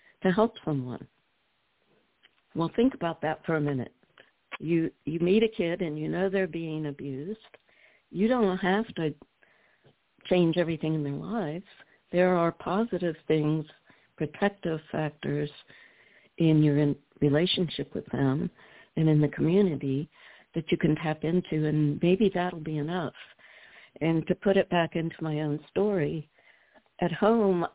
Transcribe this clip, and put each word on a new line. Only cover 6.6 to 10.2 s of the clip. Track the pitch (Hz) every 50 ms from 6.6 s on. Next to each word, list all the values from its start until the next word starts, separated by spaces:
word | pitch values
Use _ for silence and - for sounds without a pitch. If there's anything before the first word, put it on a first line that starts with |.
| 165 160 156 156 156
abused. | 147 143 - - 143 135 131 147 185 214 - - - - - _ _ _ _ _ _ _ _ _ _
You | - 170 202 226
don't | 254 247 220 190 180 185
have | - 180 190 208 226 - -
to | - 160 151 - - - _ _ _ _ _ _ _ _ _ _ _ _ - _ _ _ _ _ _